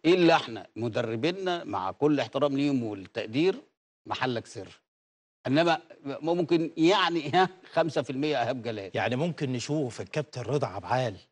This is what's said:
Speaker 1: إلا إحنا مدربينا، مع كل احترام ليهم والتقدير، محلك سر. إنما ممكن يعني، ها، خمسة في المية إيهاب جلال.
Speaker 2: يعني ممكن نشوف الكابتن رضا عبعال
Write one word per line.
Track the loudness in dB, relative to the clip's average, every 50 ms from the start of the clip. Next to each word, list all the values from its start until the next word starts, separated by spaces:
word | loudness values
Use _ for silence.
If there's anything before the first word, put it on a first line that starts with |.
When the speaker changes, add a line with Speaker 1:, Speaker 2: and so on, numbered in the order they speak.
| 6
Speaker 1:
إلا | 6 6 6 6 6 6
إحنا | 4 2 -4 -10 -12 -14 -14 _
مدربينا، | -6 -6 -2 -2 -2 -2 -2 -2 0 -2 -2 -2 -2 -4 -4 -4 -6 -6
مع | -6 -6 -4 -4 -6
كل | -2 _ 2 2 4 2
احترام | 0 -2 0 0 0 2 2
ليهم | 2 2 2 2 0
والتقدير، | 0 -2 -6 -8 -12 -8 _ -8 -6 -2 0 2 2 2 0 -2 -10 _ _ _ _ _ _ _ _
محلك | -8 -4 -2 -2 -2 -2 -4 -6
سر. | -8 -14 -14 -14 -14 -18 _ _ _ _ _ _ _ _ _ _ _ _ _ _
إنما | 0 2 4 4 4 2 0 -2 _ -20 _ -12
ممكن | -10 -10 -6 -2 -2 0 0 2 2 2 2 2 -2 0
يعني، | 2 4 4 6 4 2 2 0 -2 -2 2 4
ها، | 4 4 4 0 -12 -20 -2
خمسة | 0 0 0 2 0 -2
في | -4 -2
المية | -4 -2 -2 0 0 0
إيهاب | 0 -2 -2 -4
جلال. | -6 -6 -6 -6 -10 -6 -4
Speaker 2:
يعني | -2 0 0 0
ممكن | 0 -2 -2 -2 -4 -4 -4
نشوف | -4 -4 -4 -4 -2 -2 -2 -4 -6 -10
الكابتن | -12 -6 -6 -6 -6 _ -10 -10
رضا | -6 -2 -2 -2 -2
عبعال | -2 -6 -10 -4 -2 0 0 0 -2 -4 -8 -18 _